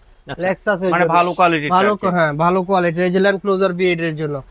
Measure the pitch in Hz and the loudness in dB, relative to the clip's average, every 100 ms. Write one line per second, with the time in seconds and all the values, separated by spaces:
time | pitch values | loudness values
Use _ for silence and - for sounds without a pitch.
0 | _ _ - 139 185 180 - 190 185 170 | _ _ -14 -6 -4 -2 -2 -2 0 0
1 | 170 170 175 175 180 160 147 185 202 208 | 2 2 2 2 2 2 0 2 2 0
2 | 190 175 156 147 170 185 180 190 175 165 | -2 0 0 0 0 0 0 0 0 0
3 | 180 190 196 196 202 190 190 175 185 170 | 0 2 0 0 -2 0 0 0 0 0
4 | 165 151 151 143 - | -4 -4 -6 -8 -10